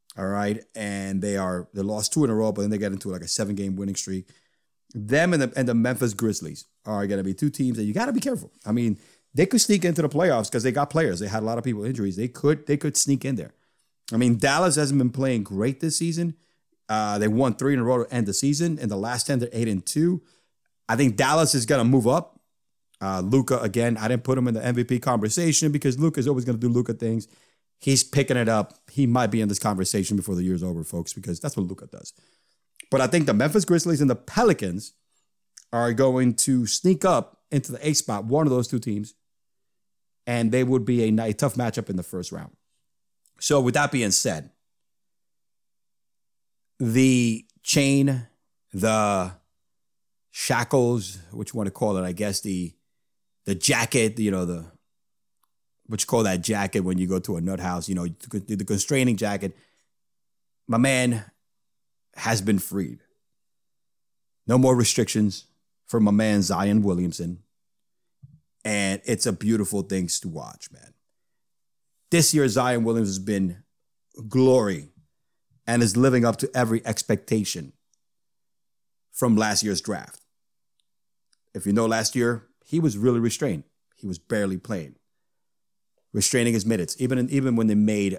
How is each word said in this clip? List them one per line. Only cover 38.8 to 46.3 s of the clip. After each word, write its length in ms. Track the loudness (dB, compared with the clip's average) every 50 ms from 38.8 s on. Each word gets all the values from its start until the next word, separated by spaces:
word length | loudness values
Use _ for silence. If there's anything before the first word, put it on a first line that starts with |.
| -4 -4 -4 -6 -6 -10 -14 _ _ _ _ _ _ _ _ _ _ _ _ _ _ _ _ _ _ _ _ _ _
and 280 | -4 -2 0 0 2 2
they 100 | 2 2
would 220 | 2 2 0 2
be 180 | 2 2 2 4
a 80 | 2
ni-, 220 | 2 2 0 -2 -2
tough 220 | -2 -2 -2 0
matchup 340 | -2 -4 -2 -4 -4 -6 -6
in 80 | -6
the 60 | -8 -8
first 280 | -8 -10 -10 -10 -10
round. 240 | -12 -14 -14 -16 -20 _ _ _ _ _ _ _ _ _ _ _ _ _ _ _ _ _
So 180 | 0 2 4 4
with 140 | 4 4 2
that 180 | 2 2 2
being 200 | 0 0 0 2
said, 400 | 0 0 0 -2 -4 -4 -8 -14 _ _ _ _ _ _ _ _ _ _ _ _ _ _ _ _ _ _ _ _ _ _ _ _ _ _ _ _ _ _ _ _ _ _ _ _